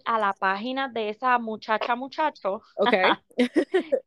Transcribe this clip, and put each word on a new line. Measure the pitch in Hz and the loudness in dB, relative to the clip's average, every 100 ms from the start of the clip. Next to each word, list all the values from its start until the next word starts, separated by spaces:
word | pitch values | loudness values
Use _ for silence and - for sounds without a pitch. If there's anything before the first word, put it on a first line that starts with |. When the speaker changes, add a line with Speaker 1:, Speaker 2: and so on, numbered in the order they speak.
Speaker 1:
a | - 226 | -4 0
la | 202 | 0
página | - 190 196 240 269 269 | 0 -2 -2 -4 -6 -4
de | 226 208 | -4 -6
esa | 214 254 240 | -4 0 0
muchacha, | 226 220 - 214 254 240 | 0 -8 -2 -2 0 -4
muchacho. | 262 - 302 - 196 214 - - | -4 -2 -2 -2 -6 -6 -8 0
Speaker 2:
Ok. | 208 202 190 - _ - | 2 4 4 2 _ -2
Speaker 1:
<laughs> | 247 330 - 381 311 277 | 2 2 2 0 0 -2